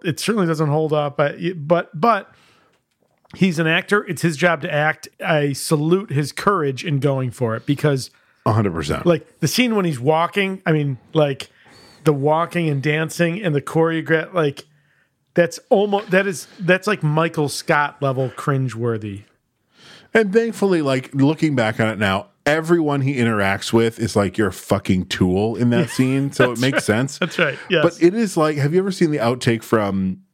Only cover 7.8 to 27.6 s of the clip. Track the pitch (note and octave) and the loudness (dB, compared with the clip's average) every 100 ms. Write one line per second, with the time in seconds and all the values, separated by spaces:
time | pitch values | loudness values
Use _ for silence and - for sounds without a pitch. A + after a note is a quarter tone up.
7.8 | D3+ C3+ - _ _ _ - A2 G2+ E2 | 0 0 -2 _ _ _ 0 2 2 0
8.8 | D2 D#2+ F3 D#3+ - _ D3+ - A#3+ G#3+ | -2 -2 0 0 -2 _ -2 0 0 0
9.8 | F3+ C3 B2+ D#3 E3 G3+ F#3+ F#3+ F3+ D#3 | 0 -2 0 0 0 0 -2 -2 0 0
10.8 | C#3+ B2+ _ D#3 D3 C3+ - _ _ - | 0 -4 _ 0 0 0 -10 _ _ -20
11.8 | - - D#3 C#3+ C#3+ D#3 E3+ F3 D#3+ C#3+ | -20 -4 0 0 2 0 0 -2 0 0
12.8 | D3 D3+ D#3+ - E3+ F3 G3 C#3+ - D#3+ | 0 -2 -2 0 -2 -2 -2 -2 -2 0
13.8 | E3 D#3+ D#3+ D#3+ - F3+ D3 C#3 - _ | 0 0 0 0 0 -2 -2 -4 -12 _
14.8 | _ _ _ _ _ - E3+ - - G#3+ | _ _ _ _ _ 0 0 -2 0 2
15.8 | G#3 G3+ G#3 F#3 G3 E3 - - F3 F#3 | 2 0 0 0 0 -4 -10 -4 0 2
16.8 | G#3 G3+ D3+ D#3 E3 D#3+ C#3+ - - D3+ | 0 -2 0 0 0 0 -4 -4 0 0
17.8 | C#3+ - C#3 C3 C3 - - C#3 C3 A2 | 0 -2 -4 -2 -4 -4 -2 -2 -2 -4
18.8 | A#2+ A2+ G#2+ G2 - _ _ _ _ _ | -4 -4 -6 -12 -16 _ _ _ _ _
19.8 | - - - A3+ G#3 A3+ A#3 A3 G3+ F3 | -20 -20 -2 0 2 2 0 0 2 2
20.8 | C#3+ C3 C3 C#3 C#3 D#3 D#3 C3 A2 G#2+ | 2 0 -2 2 2 2 0 2 0 2
21.8 | A2 G#2 G#2 F#2+ - _ - D#3+ D#3+ F3 | 0 0 0 0 -4 _ 0 0 2 2
22.8 | D3+ C#3+ C3+ C#3 A#2 G#2+ G2 G2 - A2+ | 2 0 0 0 0 2 0 0 0 2
23.8 | A2+ - A2+ G#2+ G2+ - G2+ - - G2 | 2 0 -2 0 0 0 -2 -2 -2 -2
24.8 | - F#2+ F2+ - F#2 F#2 A2 A2 A#2+ A#2 | 2 0 0 0 0 0 -2 0 0 2
25.8 | - - C3 C3+ C#3 - B2+ A#2 C3 B2 | 0 0 0 0 -2 0 0 0 0 0
26.8 | - G#2+ C#3 - F3+ - D#3 B2+ | 0 0 -2 -4 -6 -2 -2 -2